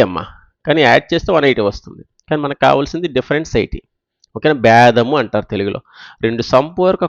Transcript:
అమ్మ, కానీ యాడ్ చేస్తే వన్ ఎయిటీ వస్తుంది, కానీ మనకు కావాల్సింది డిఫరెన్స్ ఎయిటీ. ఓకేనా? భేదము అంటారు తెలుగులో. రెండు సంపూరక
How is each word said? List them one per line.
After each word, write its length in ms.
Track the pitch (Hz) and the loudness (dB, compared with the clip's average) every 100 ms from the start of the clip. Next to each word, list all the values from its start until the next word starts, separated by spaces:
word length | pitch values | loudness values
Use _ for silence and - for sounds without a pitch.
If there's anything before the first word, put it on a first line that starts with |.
| 101 | 6
అమ్మ, 120 | 85 - - _ _ - | 0 -10 -18 _ _ -4
కానీ 120 | 156 131 | 0 4
యాడ్ 180 | 131 - | 2 0
చేస్తే 200 | 165 - 170 | -6 0 0
వన్ 100 | 143 | 2
ఎయిటీ 160 | 120 101 | 0 -2
వస్తుంది, 320 | - - - - _ - | -4 -18 -20 -20 _ -6
కానీ 120 | 151 | -6
మనకు 160 | 143 143 135 | -4 0 2
కావాల్సింది 420 | 139 143 165 175 127 | 2 0 -6 -4 -4
డిఫరెన్స్ 340 | - 147 160 120 | -2 -4 -2 -4
ఎయిటీ. 180 | - - _ _ _ _ _ 110 | -4 -6 _ _ _ _ _ -4
ఓకేనా? 200 | 151 143 113 | -2 2 4
భేదము 460 | 113 120 117 117 147 | 6 6 4 0 -2
అంటారు 240 | 110 107 - | -2 -4 -6
తెలుగులో. 260 | 101 101 - _ - - - 113 | -6 -6 -6 _ -20 -20 -6 -6
రెండు 160 | 117 - | -4 0
సంపూరక 500 | 127 151 180 185 190 | 0 0 -2 -2 0